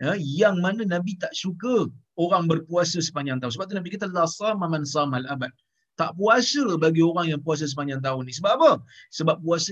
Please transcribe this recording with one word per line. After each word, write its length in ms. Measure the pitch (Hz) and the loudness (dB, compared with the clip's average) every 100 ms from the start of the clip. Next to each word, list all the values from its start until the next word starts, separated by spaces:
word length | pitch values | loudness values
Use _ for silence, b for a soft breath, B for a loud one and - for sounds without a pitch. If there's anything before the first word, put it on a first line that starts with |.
ya, 100 | 135 196 | -2 -2
yang 420 | 143 147 208 185 | -2 2 2 4
mana 220 | 180 214 208 | 0 0 -2
Nabi 320 | 175 180 185 | -2 -2 -6
tak 160 | - | -8
suka 560 | - 190 170 233 240 127 - _ - | -6 -8 -6 0 0 0 -4 _ -4
orang 260 | 175 185 165 | 0 2 2
berpuasa 500 | 160 160 175 170 175 | 0 0 0 0 0
sepanjang 400 | 160 147 139 131 | -4 -4 -4 -4
tahun. 160 | 123 117 | -4 -6
Sebab 80 | 190 | -6
tu 60 | 196 | -8
Nabi 100 | 175 196 | -8 -6
kata, 160 | 202 | -4
"La 160 | 180 165 | 0 0
sama 400 | - 208 208 170 | 0 -2 -2 -2
man 140 | 160 143 | -2 -2
samal 400 | 147 143 127 131 | 0 0 -2 -4
abad." 160 | 139 127 - _ _ _ - | -6 -8 -10 _ _ _ -4
Tak 160 | 165 170 | -4 0
puasa 560 | 208 247 240 285 254 165 | 4 4 4 0 0 2
bagi 240 | 160 160 | 2 4
orang 320 | 165 170 165 | 4 2 -2
yang 80 | 151 | -2
puasa 240 | 147 151 | -2 -2
sepanjang 400 | 151 139 143 135 | -2 -4 -4 -4
tahun 240 | 135 131 127 | -2 -4 -6
ni. 80 | 123 | -2
Sebab 160 | 190 240 | 0 6
apa? 120 | 320 233 B B B - | 6 6 B B B -2
Sebab 240 | 160 165 | 0 0
puasa 320 | 160 165 165 | 0 -2 -2